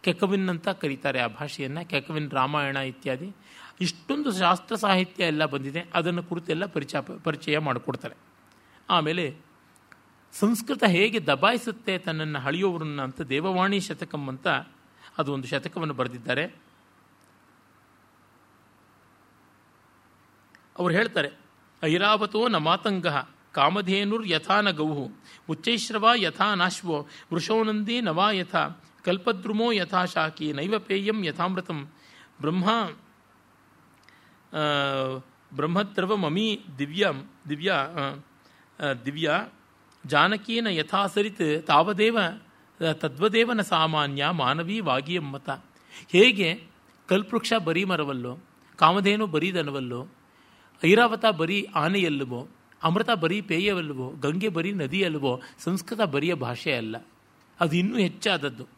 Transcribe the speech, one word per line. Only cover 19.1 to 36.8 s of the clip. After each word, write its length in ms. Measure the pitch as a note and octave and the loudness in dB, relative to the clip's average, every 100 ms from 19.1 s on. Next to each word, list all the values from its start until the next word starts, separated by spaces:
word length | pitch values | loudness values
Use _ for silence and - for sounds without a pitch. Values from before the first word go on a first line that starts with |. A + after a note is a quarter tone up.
| _ _ _ _ _ _ _ _ _ _ _ _ _ _ - _ - | _ _ _ _ _ _ _ _ _ _ _ _ _ _ -20 _ -2
ಅವ್ರು 180 | F3+ E3 | 2 2
ಹೇಳ್ತಾರೆ, 340 | A3+ F3+ C#3+ - - _ _ _ | 2 0 -4 -6 -20 _ _ _
"ಐರಾವತೋ 640 | D#3+ E3+ G3+ G#3+ G#3 G#3+ A#3+ | 0 2 4 2 0 0 2
ನ 80 | F#3+ | 2
ಮಾತಂಗಃ 720 | D3+ E3+ A3 F#3+ F3 D3 B2+ - _ | 2 2 2 0 0 -2 -6 -16 _
ಕಾಮಧೇನುರ್ 760 | - C#3+ F#3+ F#3+ F#3+ G3+ A3+ G#3+ | 4 4 4 0 0 0 -2 0
ಯಥಾ 340 | D#3+ D#3 G3+ | -2 2 2
ನ 80 | G#3 | 2
ಗೌಃ 420 | D#3 D#3 D3 B2 - - - - | 0 -2 -2 -6 -10 -20 -20 -8
ಉಚ್ಚೈಶ್ರವ 600 | D#3 - A#3 - A3 G#3+ A#3+ | -6 -2 -2 -2 2 4 4
ಯಥಾ 400 | F3+ - G3 G3 | 2 0 0 2
ನಾಶ್ವೋ 520 | F3+ - F3 D3+ D3 - - | 0 -2 -4 -4 -4 -18 -6
ವೃಷೋನಂದಿ 680 | E3 D#3+ A3 A3 G#3+ G#3 A#3+ | -4 0 0 2 0 -2 -2
ನವಾ 300 | A3 D#3+ G3+ | 0 2 2
ಯಥಾ 500 | G3+ F3 F3 D3 E3+ - _ | 2 -2 -2 -2 -6 -20 _
ಕಲ್ಪದ್ರುಮೋ 680 | - F#3+ G#3 G3+ G3 G#3+ A#3 | -2 0 0 -2 -2 0 2
ಯಥಾ 340 | A3 F3 F#3+ F3+ | 0 0 0 0
ಶಾಕಿ 480 | F3 D#3+ D#3 D3+ | 0 -2 -2 -6
ನೈವ 260 | C#3 E3 G#3+ | -4 -2 -2
ಪೇಯಂ 440 | A3 G3 G3+ G#3+ | -2 -2 -2 -2
ಯಥಾಮೃತಂ 680 | F3+ - F3 F#3 F3+ D#3+ C#3+ - - - - _ | -4 -2 -2 -2 -6 -8 -10 -16 -20 -20 -20 _
ಬ್ರಹ್ಮ, 280 | D3 F3+ F#3 A3+ F#3+ D3 - _ _ _ _ _ _ _ _ _ - - _ _ _ | -2 0 2 2 0 -6 -20 _ _ _ _ _ _ _ _ _ -20 -20 _ _ _
ಆ, 80 | D#3 D3+ C#3+ C#3 C3+ C3 C3 - _ _ | -2 0 2 0 -2 -2 -6 -12 _ _
ಬ್ರಹ್ಮದ್ರವಮಮಿ 1080 | C3+ D3+ F3 G3+ G3 F#3 G#3 E3 F3 A3 G#3 - | -6 -2 0 0 -2 0 0 0 0 -2 -2 -8
ದಿವ್ಯಂ, 500 | C3+ | -8